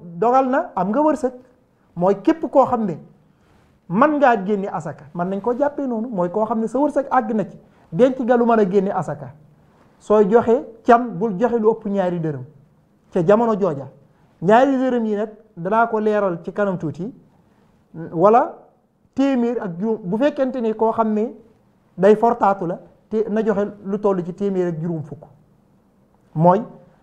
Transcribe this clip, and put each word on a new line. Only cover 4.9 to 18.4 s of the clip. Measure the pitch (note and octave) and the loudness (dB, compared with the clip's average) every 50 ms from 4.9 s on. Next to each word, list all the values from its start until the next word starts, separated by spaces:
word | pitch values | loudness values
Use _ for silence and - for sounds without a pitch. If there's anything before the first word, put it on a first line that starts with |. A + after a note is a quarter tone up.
| C#3 - D3 - - | -12 -14 -16 -12 -8
man | F3 F3 F#3+ | -6 -4 -4
nañ | G3 G3 | -4 -4
koo | G3 A#3 B3 A#3 | -4 -4 -2 -2
jàppee | C#4+ C#4+ C#4+ - C#4 | -2 -2 -2 -4 -6
noonu, | B3+ A#3 G#3+ A3 C4 | -6 -4 -6 -6 -6
mooy | A3+ F3+ F3 F3+ | -4 -4 -2 -2
koo | F3 G#3+ A3 | -2 -2 -2
xam | A3 A#3 A3 | -2 -2 -2
ne | A3+ | -4
sa | G#3+ - C4 | -2 -2 -2
wërsëg | D4 C#4+ C#4 C#4+ C4+ - | -2 0 0 -2 -2 0
àgg | - B3+ A3+ G#3+ A#3+ | 0 -2 0 0 -2
na | G#3+ F3 | -4 -4
ci | - - - - _ _ _ _ _ E3 | -6 -8 -18 -20 _ _ _ _ _ 0
denc | E3+ A#3+ C4+ B3+ C4 | 2 2 2 2 0
nga | B3 A3 B3+ | 0 2 2
lu | A#3+ A#3+ | 2 4
mën | A#3 A#3 A3 | 4 4 2
a | G#3 F3+ | 2 2
génne | G3 G3+ F#3 F3 | 2 0 0 0
asaka. | - - D3+ D#3 C#3+ - C3+ B2+ - - _ _ _ _ _ _ _ _ _ _ _ _ | -2 -4 -4 -6 -8 -10 -12 -16 -18 -20 _ _ _ _ _ _ _ _ _ _ _ _
Sooy | - - G#3 G#3+ G#3 F#3 | -2 2 4 4 4 6
joxe | A3 A#3 - A#3 A3+ C#4 D#4 - - - - | 4 4 4 4 2 0 0 -4 -16 -2 2
can, | - A#3 A#3+ B3+ A#3 F#3 E3 | 4 4 4 4 0 -6 -4
bul | G#3 A#3 F#3 F3+ | -4 -4 -2 -2
joxe | A#3+ A3+ A#3 A#3 | -2 0 0 2
lu | G#3+ G#3+ | 2 2
ëpp | G#3+ G#3+ - | 0 0 -2
ñaari | G3+ G3+ G3 F#3 F3+ F3 F3 | -4 -2 -2 0 0 -2 -2
dërëm | D#3+ D#3+ C#3+ B2+ B2+ - - - _ _ _ _ _ _ _ _ _ _ - | -4 -4 -6 -6 -10 -16 -20 -20 _ _ _ _ _ _ _ _ _ _ -4
ca | F#3+ E3 | 0 2
jamono | E3 G3+ A3+ A#3+ A3+ A3 F3+ | 4 4 4 4 2 0 0
jooja. | G3+ F3 D3+ C3+ C3 B2+ - _ _ _ _ _ _ _ _ - D#3+ | -2 -2 -2 -4 -10 -14 -18 _ _ _ _ _ _ _ _ -4 2
Ñaari | F3+ A3 A#3+ C4+ C#4+ C4+ B3+ | 4 6 6 6 4 2 2
dërëm | C4 C4 B3 A#3+ A3+ | 0 0 0 0 -2
yi | G#3+ G#3 | -2 -2
nag | G3+ A3 G#3+ - - _ _ _ | -4 -4 -6 -10 -14 _ _ _
danaa | F3 E3 F#3+ G#3+ A3+ A#3 A#3 | -10 -6 -2 0 0 0 0
ko | A3+ G#3+ | 0 -2
leeral | G#3+ G#3+ G#3 G#3 G3+ F#3+ E3+ E3 E3+ | 0 0 0 0 0 -2 -4 -6 -8
ci | G3 F3 | -8 -6
kanam | G3+ G3+ G3 F#3 - | -4 -4 -2 -4 -4
tuuti, | E3+ D3+ C3+ - F3 B3 - - - _ _ _ _ _ _ _ _ _ _ _ _ _ - D#3+ E3 - - | -6 -8 -8 -8 -10 -12 -12 -16 -20 _ _ _ _ _ _ _ _ _ _ _ _ _ -16 -16 -14 -8 -2
wala | D#3+ F3+ G#3 A3+ B3 | 2 4 6 6 4